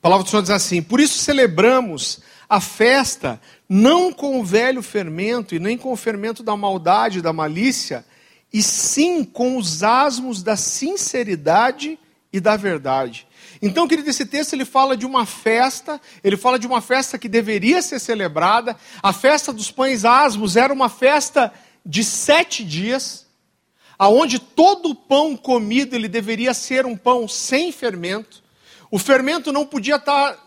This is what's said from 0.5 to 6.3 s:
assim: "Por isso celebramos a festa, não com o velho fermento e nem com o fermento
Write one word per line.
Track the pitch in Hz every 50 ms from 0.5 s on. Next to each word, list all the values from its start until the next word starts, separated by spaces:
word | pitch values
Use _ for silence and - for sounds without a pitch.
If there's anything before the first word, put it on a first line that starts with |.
assim: | 208 190 - - 185 175
"Por | 156 - 208 -
isso | 294 294 - -
celebramos | - - 285 277 254 220 165 156 196 233 262 262 254 214 160 135 - - - - _ _ - - - _
a | 208 196
festa, | - - - - 220 233 262 277 254 - - - - 139 117 - _ - - _ _ _
não | 190 196 214 254 320 349 359 370 285
com | - - 285 269 262
o | 220
velho | 175 185 220 233 254 262 254
fermento | 214 - - 208 190 165 156 165 190 214 240 240 214 - -
e | 165
nem | 170 202 233 247
com | - 262
o | 254 202
fermento | - 233 220 202 202 226